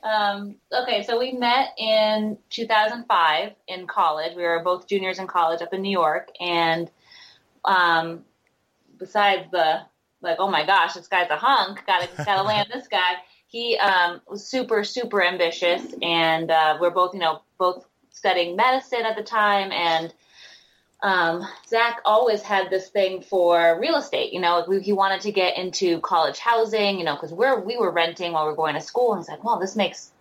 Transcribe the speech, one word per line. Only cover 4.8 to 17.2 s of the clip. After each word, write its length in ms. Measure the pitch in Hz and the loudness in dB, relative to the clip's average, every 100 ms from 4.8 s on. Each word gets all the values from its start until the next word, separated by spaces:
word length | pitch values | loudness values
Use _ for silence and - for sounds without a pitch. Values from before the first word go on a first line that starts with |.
| - | -2
juniors 320 | 202 190 185 | -4 -2 -6
in 80 | 185 | -4
college 340 | 185 165 165 | 0 0 0
up 120 | 170 | -4
in 80 | 190 | -6
New 100 | 196 | -2
York, 380 | 190 160 160 - - | 2 2 0 -6 -10
and, 500 | 175 170 165 165 170 _ _ - - _ _ _ | -4 0 2 0 -4 _ _ -20 -20 _ _ _
um, 600 | - 190 175 165 165 165 - _ _ _ _ _ _ _ | 0 2 4 2 -2 -10 -16 _ _ _ _ _ _ _
besides 520 | 180 208 202 190 - | -6 2 2 2 -2
the, 300 | 180 160 160 - _ _ _ | 0 2 0 -6 _ _ _
like, 160 | 180 165 | -4 -2
"Oh 100 | 196 | 0
my 160 | 170 151 | 0 2
gosh, 280 | 190 226 | 4 2
this 140 | 185 - | -2 -4
guy's 220 | 185 170 | -2 0
a 80 | 151 | 0
hunk, 480 | 247 277 185 202 - | 2 2 0 -6 -2
gotta, 200 | 185 175 - | -2 -2 -6
gotta 200 | - 196 | -2 0
land 260 | 196 214 202 | 0 0 -2
this 140 | 247 - | -6 -4
guy," 280 | 196 180 - - _ _ | -2 0 -2 -10 _ _
he, 300 | 233 233 233 | -8 -2 0
um, 440 | 202 185 175 175 - | 2 4 2 -2 -12
was 180 | 202 - | -14 -6
super, 360 | 262 247 220 | -6 0 -2
super 400 | 202 - 233 202 | -2 -6 -2 0
ambitious, 600 | 180 185 170 165 175 180 - - | 0 2 -2 0 0 0 -4 -8
and, 480 | 165 165 165 160 165 | -2 0 2 0 2
uh, 260 | 160 156 156 | 2 2 2
we're 120 | 175 | 0
both, 220 | 175 180 | 2 -2
you 60 | |
know, 220 | 190 | 0